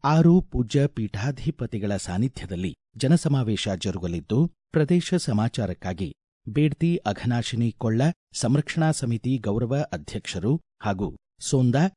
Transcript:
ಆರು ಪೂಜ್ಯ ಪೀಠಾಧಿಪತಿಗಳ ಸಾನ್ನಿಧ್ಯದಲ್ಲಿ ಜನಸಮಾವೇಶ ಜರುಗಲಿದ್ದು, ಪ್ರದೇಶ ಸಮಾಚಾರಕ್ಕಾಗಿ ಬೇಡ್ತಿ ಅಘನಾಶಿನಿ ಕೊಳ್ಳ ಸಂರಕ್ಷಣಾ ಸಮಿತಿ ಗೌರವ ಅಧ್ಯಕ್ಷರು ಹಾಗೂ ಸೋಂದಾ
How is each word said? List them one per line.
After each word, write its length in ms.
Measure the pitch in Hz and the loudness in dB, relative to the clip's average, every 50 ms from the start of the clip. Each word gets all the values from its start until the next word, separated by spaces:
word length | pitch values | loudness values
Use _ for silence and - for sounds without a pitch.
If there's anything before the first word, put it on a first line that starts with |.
| - | 2
ಆರು 360 | 139 156 160 165 170 170 185 | 4 4 6 8 8 8 6
ಪೂಜ್ಯ 460 | - - - 123 117 107 - 139 139 | 4 2 -2 -2 -2 2 2 2 2
ಪೀಠಾಧಿಪತಿಗಳ 1080 | 143 - - 110 101 - 101 104 139 139 131 - 143 156 - 127 110 - 104 98 101 101 | 2 0 -4 -6 -4 -4 -4 -4 -4 -4 -4 -4 -6 -4 -4 -8 -6 -6 -4 -2 -2 -2
ಸಾನ್ನಿಧ್ಯದಲ್ಲಿ 760 | 92 - - 175 92 120 131 _ - - - 185 175 185 180 - _ _ _ _ | -2 -4 -4 -2 -2 -2 -2 _ -8 -10 -8 -6 -4 -4 -6 -6 _ _ _ _
ಜನಸಮಾವೇಶ 720 | 107 - 135 165 170 - 160 139 135 123 110 107 95 - 107 98 87 | -4 2 4 4 4 4 2 0 0 2 0 -2 -2 -2 -4 -4 -4
ಜರುಗಲಿದ್ದು, 720 | - 98 87 - - 87 85 85 73 _ 104 131 165 170 _ _ _ _ | -4 -4 -4 -4 -4 -4 -6 -6 -4 _ 0 2 2 0 _ _ _ _
ಪ್ರದೇಶ 420 | - 160 151 135 175 175 - - 185 | 0 0 2 2 2 0 2 0 -2
ಸಮಾಚಾರಕ್ಕಾಗಿ 1000 | 175 - - 113 104 110 117 - - 110 92 87 - - 92 90 85 98 76 - _ _ _ _ _ _ - | -2 0 0 0 0 0 0 -2 -2 -4 -4 -6 -6 -6 -8 -6 -6 -6 -8 -8 _ _ _ _ _ _ -4
ಬೇಡ್ತಿ 480 | 104 143 151 156 139 _ 160 170 170 | 0 2 2 2 2 _ 0 0 0
ಅಘನಾಶಿನಿ 760 | - _ 107 101 - - 123 120 120 113 - - 113 120 113 | 0 _ -2 -4 -2 -2 0 0 0 -2 -2 -2 0 0 0
ಕೊಳ್ಳ 300 | - - - 113 110 117 131 160 175 _ _ _ | -2 -2 -2 0 2 2 2 0 0 _ _ _
ಸಂರಕ್ಷಣಾ 580 | - - - 113 131 143 147 - - 165 160 156 | -8 -4 0 2 2 2 0 0 -2 0 2 2
ಸಮಿತಿ 480 | 151 - 143 120 117 110 - 123 135 123 | 0 0 -2 -4 -4 -2 -2 -2 -2 -2
ಗೌರವ 460 | 107 107 101 113 120 113 127 123 123 - | -2 -2 0 0 0 0 -2 -2 -2 -4
ಅಧ್ಯಕ್ಷರು 680 | - 87 - - - - - - - 92 82 110 143 165 _ _ _ _ | -6 -10 -10 -8 -10 -10 -10 -6 -8 -4 0 0 0 0 _ _ _ _
ಹಾಗೂ 340 | - 107 98 90 101 82 69 - _ _ _ _ | -4 -4 -4 -2 -4 -6 -6 -12 _ _ _ _
ಸೋಂದಾ 400 | - - - 131 127 123 117 139 160 190 - | -4 0 2 4 4 4 4 2 2 0 -2